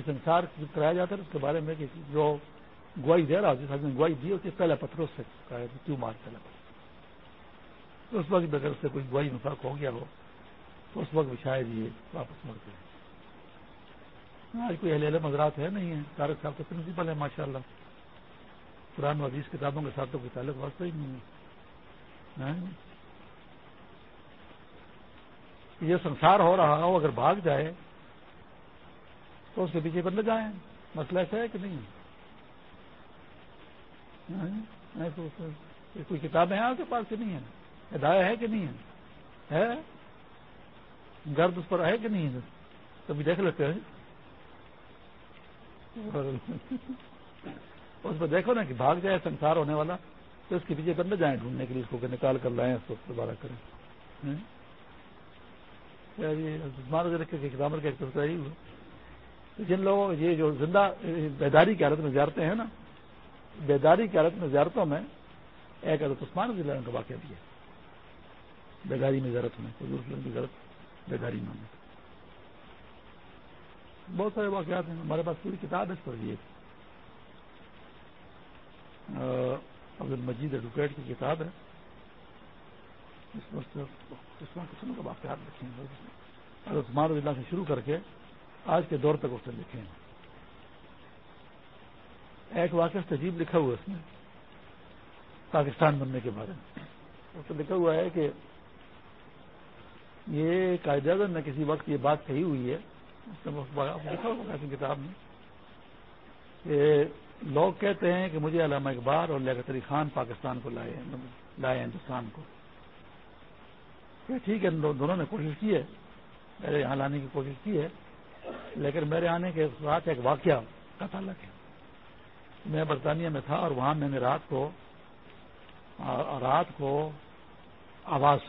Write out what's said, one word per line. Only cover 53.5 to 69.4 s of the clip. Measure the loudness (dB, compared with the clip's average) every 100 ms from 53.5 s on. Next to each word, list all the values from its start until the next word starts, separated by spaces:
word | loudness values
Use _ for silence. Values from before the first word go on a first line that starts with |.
| -12 -16 -20 -20 -20 -20 -10 -8
ہاں؟ | -8 -10 -18 -20 -20 -20 -20 -20 -20 -20 -20 -20 -20 -20 -20 -20 -20 -16 -6
یار، | -2
یہ | -2 -2 -4
عثمان | -6 -10 -2 0 0
رضی |
اللہ | 0 -2 -6
کے | -4
کتاب | -2 -2
کا | 0 -2
ایک | -4
تذکرہ | -4 0 0
ہی | -2
ہوا۔ | -6 -10 -16 -18 -18 -20 -20 -20 -20 -20 -16 -6
تو |
جن | 0 4
لوگوں، | 6 4 4
یہ | 4 4 4
جو | 4
زندہ، | 2 4 6 6 4 -2 -2 -2 0
بیداری | 6 10 10 8
کی |
حالت | 4 4
میں | 2
زیارتیں | 4 4 2 0
ہیں | 0
نا، | -4 -10 -18 -20 -20 -20 -20 -20 -18 -4
بیداری | 2 6 8 8 6
کی | 6
حالت | 4 4
میں | 2
زیارتوں | 4 4 4 2
میں | 0 -4 -14 -20 -20 -20 -20 -20 -6
ایک | 0 2
حضرت | 2 -2
عثمان | -4 -2 -2
رضی | -2
اللہ | -2
عنہ | -4 -4
کا |
واقعہ | -6 -6 -10
بھی | -12 -16
ہے۔ | -18 -20 -20 -20 -20 -20 -20 -20 -20 -20 -20 -20 -20 -12 -4
بیداری | 0 2 2
میں | 2
زیارت | 0